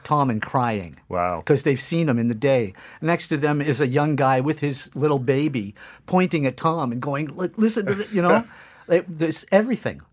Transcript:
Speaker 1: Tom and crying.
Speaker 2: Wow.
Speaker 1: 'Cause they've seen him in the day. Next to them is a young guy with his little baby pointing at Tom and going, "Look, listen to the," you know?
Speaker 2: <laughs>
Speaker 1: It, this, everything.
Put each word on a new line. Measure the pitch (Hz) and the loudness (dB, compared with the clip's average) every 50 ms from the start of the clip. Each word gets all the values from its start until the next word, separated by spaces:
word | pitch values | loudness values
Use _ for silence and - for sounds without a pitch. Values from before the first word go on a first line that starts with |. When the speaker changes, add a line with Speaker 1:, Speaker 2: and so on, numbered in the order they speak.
Speaker 1:
Tom | - - 151 147 139 127 | -4 -2 0 2 2 2
and | 110 107 | 0 -2
crying. | - - - 131 123 120 110 101 87 82 71 - _ - | -4 -2 -2 0 0 0 -2 -4 -6 -8 -14 -18 _ -6
Speaker 2:
Wow. | - 87 87 90 87 80 | -2 -2 0 0 -2 -2
Speaker 1:
'Cause | - - 143 135 | 0 2 2 2
they've | - 156 135 123 | 2 0 0 0
seen | - - 165 165 165 147 | -2 -2 -2 0 0 2
him | 117 120 | 2 2
in | 117 | 0
the | 120 117 | 0 -2
day. | 107 143 139 135 123 110 95 - - - - - - | 0 2 2 2 2 0 -2 -6 -12 -20 -20 -14 -6
Next | 156 160 170 165 - - | -2 -2 -2 0 -2 -2
to | 160 | -2
them | 143 147 147 147 147 | 0 0 0 0 0
is | 143 151 135 131 | 0 0 2 2
a | 147 | 2
young | 127 127 147 147 156 147 | 2 2 2 2 2 2
guy | 135 135 131 135 131 | 2 2 2 2 2
with | 131 156 147 - | 2 0 -2 -2
his | 147 147 131 - - - - | -2 -4 -4 -4 -6 -8 -6
little | 135 147 151 143 135 | -2 0 0 0 0
baby | 123 139 131 139 151 151 135 117 98 101 - - - - - - - | 0 0 0 2 0 0 -2 -4 -6 -6 -10 -16 -20 -20 -20 -18 -6
pointing | - 185 185 185 - 175 156 139 | 0 2 2 2 2 0 0 0
at | 127 127 | -2 -2
Tom | - - 165 165 170 143 123 | 0 -2 0 0 0 -2 -4
and | 117 127 | -4 -4
going, | 127 143 139 143 156 147 - | -4 -4 -4 -4 -6 -6 -6
"Look, | 185 185 175 - 220 | -6 -6 -6 -2 0
listen | 214 226 - 240 208 | 2 2 2 0 0
to | 190 202 | -2 -2
the," | 196 214 - 214 | -4 -4 -4 0
you | 185 | 2
know? | 175 175 202 226 233 - | 4 4 4 4 2 -2
Speaker 2:
<laughs> | - - - - - - - | -14 -20 -20 -20 -20 -10 -2
Speaker 1:
It, | - 170 180 180 185 | 2 2 2 2 0
this, | 165 151 165 156 151 - - - | -4 -2 -2 0 0 -2 -2 2
everything. | 190 202 214 262 226 - - 117 78 71 - _ | 2 2 2 2 -2 -4 -4 -8 -8 -10 -16 _